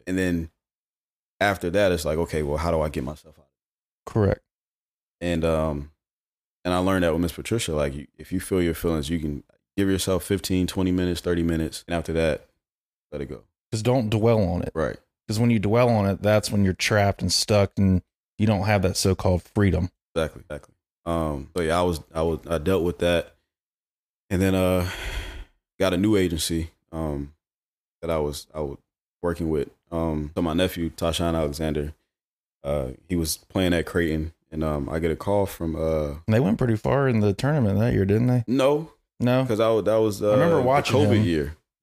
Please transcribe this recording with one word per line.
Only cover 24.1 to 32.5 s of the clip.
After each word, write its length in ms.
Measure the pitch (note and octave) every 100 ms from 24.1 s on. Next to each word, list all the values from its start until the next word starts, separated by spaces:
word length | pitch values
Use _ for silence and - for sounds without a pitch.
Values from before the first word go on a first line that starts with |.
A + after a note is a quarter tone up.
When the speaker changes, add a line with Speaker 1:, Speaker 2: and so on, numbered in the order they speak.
| _ _
Speaker 1:
and 120 | F#2
then, 140 | F#2+ F#2+
uh, 340 | F#2 F#2 F2+ - - - - - - _ _ -
got 140 | F#2
a 40 | F2+
new 180 | G#2 G#2
agency, 560 | F2+ D#2+ - E2 D#2+ - _
um, 420 | D#2+ D#2+ C#2+ C#2+ - _ _ _ _ _ _
that 80 | E2
I 80 | D#2+
was, 300 | D2 D2 -
I 60 | D#2
was 160 | D2 C#2 _ _ _ _
working 280 | F2 E2 E2
with. 200 | D#2 - - _
Um, 400 | E2+ E2 D#2 D2+ F2+
so 60 |
my 120 | E2+
nephew, 360 | E2 F#2 - E2
Tashawn 460 | - E2+ E2 E2+ D#2+
Alexander, 580 | D2+ D2 D#2 D2 D2+ - _ _ _ _ _